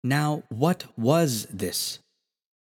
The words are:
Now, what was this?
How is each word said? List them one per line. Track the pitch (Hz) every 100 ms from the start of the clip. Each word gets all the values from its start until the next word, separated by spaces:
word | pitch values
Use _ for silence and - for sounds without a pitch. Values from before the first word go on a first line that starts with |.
Now, | 123 139 151 147 -
what | 107 151 180 -
was | - 113 160 165 113 -
this? | 95 90 - - - _ _ _ _ _ _ _